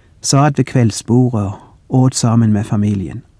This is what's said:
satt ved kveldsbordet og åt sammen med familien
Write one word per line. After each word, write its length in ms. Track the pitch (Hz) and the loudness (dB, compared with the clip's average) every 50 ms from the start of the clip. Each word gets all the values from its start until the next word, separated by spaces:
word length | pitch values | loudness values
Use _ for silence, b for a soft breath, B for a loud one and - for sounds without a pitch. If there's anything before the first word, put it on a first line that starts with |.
| b b b b | b b b b
satt 360 | - - - 135 143 147 139 - | -4 0 2 2 2 2 2 0
ved 80 | 120 | -4
kveldsbordet 800 | - - 135 120 110 - - - - 113 123 127 123 120 107 101 | -2 0 0 0 0 0 -4 -4 0 2 2 2 2 0 -2 -4
og 560 | 95 101 - - - - _ _ _ - 131 | -4 -8 -12 -18 -20 -20 _ _ _ 0 2
åt 120 | 127 131 - - | 2 2 0 0
sammen 340 | - 117 113 117 117 110 | 0 2 2 2 2 2
med 140 | 107 101 110 | 2 0 -2
familien 560 | - 117 104 104 104 104 98 90 73 - 117 - _ _ | -2 -2 -2 -2 -2 -2 -4 -6 -8 -12 -14 -18 _ _